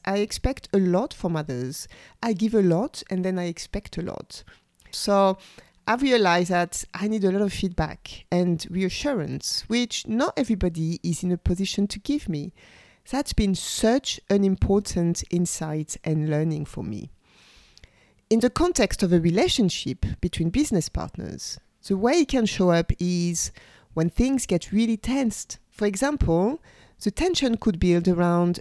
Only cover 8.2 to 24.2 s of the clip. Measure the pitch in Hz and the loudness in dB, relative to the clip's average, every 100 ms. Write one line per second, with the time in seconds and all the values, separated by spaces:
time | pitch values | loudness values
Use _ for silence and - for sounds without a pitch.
8.2 | - 175 180 165 - 180 185 - 285 233 | -2 0 2 0 -4 -2 -2 -2 -2 -2
9.2 | 143 139 - - - 233 240 - - 220 | -4 -6 -6 -6 -2 -2 -2 -6 -4 0
10.2 | 339 - 233 196 180 165 160 175 170 160 | 0 0 0 0 0 0 -4 -4 -4 -2
11.2 | 180 175 - 180 196 - 202 202 - 294 | -2 0 0 0 -2 -2 -2 -4 -4 -4
12.2 | - 151 143 - - - - _ - 269 | -4 -6 -8 -14 -20 -20 -20 _ -6 -6
13.2 | - - 202 185 - - 220 269 - - | -2 0 2 0 -4 0 2 2 0 -6
14.2 | - 202 196 190 - 202 - 175 170 170 | 0 2 4 2 2 2 0 0 0 -2
15.2 | - 175 175 - 156 156 156 - 160 156 | -2 -2 -2 -4 -6 -6 -6 -6 -2 0
16.2 | 156 151 160 156 143 - - 107 - - | 0 0 0 -2 -6 -8 -8 -8 -10 -16
17.2 | _ _ - - _ _ - _ _ _ | _ _ -20 -20 _ _ -20 _ _ _
18.2 | - 226 240 - 359 311 196 - 180 175 | 0 2 2 2 2 2 0 2 4 4
19.2 | 165 185 359 - 185 - 127 127 202 - | 4 2 2 2 0 0 -6 -6 -6 -4
20.2 | 180 - 165 247 302 196 - - 160 - | -6 -2 0 0 2 0 0 -4 -6 -10
21.2 | - - - - - _ - 196 240 339 | -10 -10 -12 -14 -20 _ -4 0 4 4
22.2 | 285 262 214 - 180 170 170 - 180 175 | 2 2 0 2 4 4 2 0 0 0
23.2 | 175 165 - - - - _ 160 170 - | 0 -2 -6 -10 -20 -20 _ -2 0 2